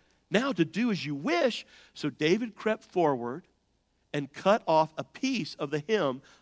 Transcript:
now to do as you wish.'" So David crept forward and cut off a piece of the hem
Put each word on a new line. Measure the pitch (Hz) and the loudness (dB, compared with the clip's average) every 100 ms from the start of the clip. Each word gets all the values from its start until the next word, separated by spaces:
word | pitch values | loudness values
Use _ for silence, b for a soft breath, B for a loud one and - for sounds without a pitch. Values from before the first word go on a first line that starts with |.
| _ _ _ | _ _ _
now | 185 277 | 0 0
to | 190 | 0
do | 165 180 240 | -2 0 0
as | 185 | 0
you | 135 | -4
wish.'" | 143 165 339 269 - - b b | -4 -2 2 0 -2 -10 b b
So | - 147 | -6 -6
David | - 151 208 233 | -2 2 2 0
crept | - 214 220 | -4 -4 -4
forward | - 185 160 131 120 143 - _ _ _ _ _ _ | -4 0 2 2 -4 -8 -12 _ _ _ _ _ _
and | 147 139 | -6 -6
cut | - 190 214 - | -2 2 2 4
off | 160 156 - | 2 2 -2
a | |
piece | 139 - 262 247 151 - | -14 -6 -4 -2 -6 -6
of | 147 | -4
the | 147 151 | -4 0
hem | 214 147 131 b b | 0 0 -2 b b